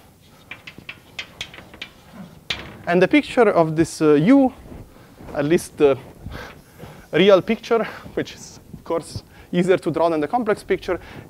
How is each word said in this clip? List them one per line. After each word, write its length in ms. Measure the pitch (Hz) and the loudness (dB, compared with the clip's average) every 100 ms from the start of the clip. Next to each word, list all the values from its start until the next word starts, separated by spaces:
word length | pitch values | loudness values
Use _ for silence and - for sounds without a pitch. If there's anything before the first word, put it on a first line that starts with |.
| - _ _ - - - - - - - - - - - - - - - - - - - - - - - - - 170 | -20 _ _ -20 -20 -20 -20 -20 -20 -20 -20 -20 -18 -18 -18 -18 -20 -20 -20 -20 -20 -20 -20 -18 -12 -12 -12 -12 -2
And 140 | 175 | 2
the 60 | 185 | 4
picture 420 | 294 - 262 208 | 2 2 2 4
of 260 | 170 160 160 | 4 2 0
this, 260 | 160 - | -2 0
uh, 120 | 156 | 4
U, 400 | 147 180 277 262 - - - - - - - - - | 4 6 4 4 -4 -16 -20 -20 -20 -20 -20 -10 -6
at 100 | 143 | 0
least 320 | 170 - - | 0 -2 2
the 200 | 147 127 - - - - - - - - - - - | 2 2 -6 -18 -16 -16 -16 -20 -20 -20 -20 -20 -4
real 300 | 156 196 185 | 2 6 4
picture, 420 | 175 226 - 226 196 - - 175 | 4 -6 -2 -4 -4 -10 -10 -10
which 180 | - | -10
is, 260 | - - - - | -12 -20 -20 -20
of 100 | - | -18
course, 400 | - 165 - - - - - | -8 -8 -8 -16 -18 -20 -6
easier 260 | 180 185 175 | -2 2 0
to 140 | 170 | 0
draw 180 | 151 170 | -2 0
than 120 | 156 | 0
the 60 | 147 | -2
complex 360 | 240 214 - | -2 -2 -4
picture, 360 | - 240 - 170 - - | -4 -6 -4 -8 -10 -20